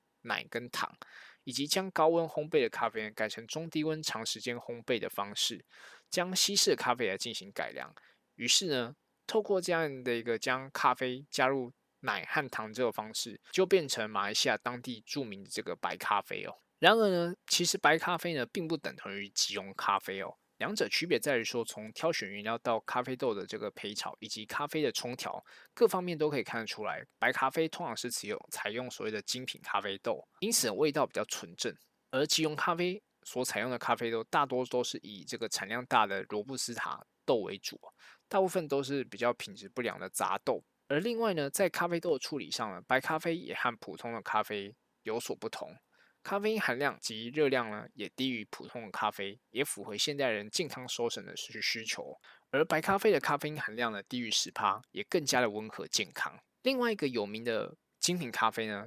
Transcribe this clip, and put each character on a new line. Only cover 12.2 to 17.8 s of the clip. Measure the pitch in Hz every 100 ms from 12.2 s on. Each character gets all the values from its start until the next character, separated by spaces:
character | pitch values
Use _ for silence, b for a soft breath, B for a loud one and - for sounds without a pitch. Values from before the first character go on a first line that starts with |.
和 | - 165 135
糖 | - 110
这 | 113
个 | 120
方 | 110 107
式， | 110 120 107 B
就 | -
变 | 190 190 143
成 | - 107
马 | 104
来 | 101
西 | 113 135
亚 | 107
当 | 123 123
地 | 123 113 -
著 | 147
名 | 120 98
的 | 95
这 | -
个 | - 87
白 | 87 90
咖 | - 104
啡 | - - -
哦。 | - _ -
然 | 165 226
而 | 208
呢， | 180 170 180 -
其 | -
实 | 175
白 | 185